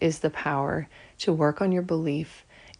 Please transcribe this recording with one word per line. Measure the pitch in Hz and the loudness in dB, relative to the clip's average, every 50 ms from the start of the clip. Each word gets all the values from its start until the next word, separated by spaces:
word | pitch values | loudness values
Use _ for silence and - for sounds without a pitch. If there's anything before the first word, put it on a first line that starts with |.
is | 165 160 156 - | 0 0 0 0
the | - 156 | -2 -4
power | - - - 151 143 139 139 147 156 160 147 - - - - - - - | -2 -2 -4 -2 0 0 0 0 -2 -4 -4 -8 -14 -20 -20 -20 -12 -4
to | - 208 | 0 0
work | 165 156 151 147 151 - | 2 4 2 2 2 2
on | 202 190 | 0 2
your | 185 180 | 2 0
belief | 175 180 170 160 160 151 143 151 160 - - - - _ - - - - - _ | 0 0 -2 0 0 0 -2 -2 -4 -6 -10 -20 -20 _ -20 -20 -20 -20 -12 _